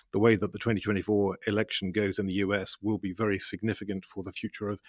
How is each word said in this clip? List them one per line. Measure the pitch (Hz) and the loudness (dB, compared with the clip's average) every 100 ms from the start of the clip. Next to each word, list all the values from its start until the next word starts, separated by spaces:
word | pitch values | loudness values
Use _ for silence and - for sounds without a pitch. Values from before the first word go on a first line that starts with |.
| _ | _
the | 101 | 4
way | 113 104 | 6 6
that | 101 | 2
the | - | -2
twenty | 117 101 | -2 0
twenty-four | 107 98 95 104 98 90 113 | 0 0 2 2 2 0 0
election | 104 107 - 95 | 0 0 -2 -2
goes | 104 101 95 | 0 0 0
in | 98 | -2
the | 95 | 0
U | 98 | 0
S | 101 95 - | 0 -2 -4
will | 104 104 | -2 -2
be | 98 | -2
very | 90 110 95 | -2 0 0
significant | - 98 110 98 101 95 - | -2 -2 -2 -2 -4 -6 -6
for | 98 | -10
the | 95 | -10
future | - 107 - 104 | -8 -8 -6 -6
of | 101 | -6